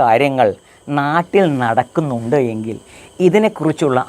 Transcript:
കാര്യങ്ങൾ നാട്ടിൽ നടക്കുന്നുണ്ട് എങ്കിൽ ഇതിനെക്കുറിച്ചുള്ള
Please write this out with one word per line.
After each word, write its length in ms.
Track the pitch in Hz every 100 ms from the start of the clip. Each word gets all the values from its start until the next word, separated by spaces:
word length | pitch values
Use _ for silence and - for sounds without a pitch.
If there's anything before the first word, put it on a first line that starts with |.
കാര്യങ്ങൾ 460 | 127 113 139 131 110 92 _ - - 143
നാട്ടിൽ 440 | 143 160 175 202 185 139
നടക്കുന്നുണ്ട് 760 | 120 113 123 160 156 120 113 143 123
എങ്കിൽ 240 | 110 110 107 - - - - 180
ഇതിനെക്കുറിച്ചുള്ള 720 | 190 220 - 156 156 151 127